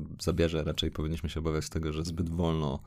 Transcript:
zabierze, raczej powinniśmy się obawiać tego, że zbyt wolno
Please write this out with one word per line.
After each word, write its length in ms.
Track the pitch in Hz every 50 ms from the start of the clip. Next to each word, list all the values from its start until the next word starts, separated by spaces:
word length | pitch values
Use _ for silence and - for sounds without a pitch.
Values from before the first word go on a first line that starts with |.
| 78 80 - -
zabierze, 420 | - 82 80 82 85 80 82 78 76
raczej 280 | 78 76 - - -
powinniśmy 380 | - - 76 78 80 82 - 76
się 100 | - 80
obawiać 300 | 80 80 78 78 76 -
tego, 240 | - 80 80 78 76
że 120 | 78 82
zbyt 240 | 87 80 87 87 82
wolno 500 | 85 85 87 82 80 80 76 71 67 73 -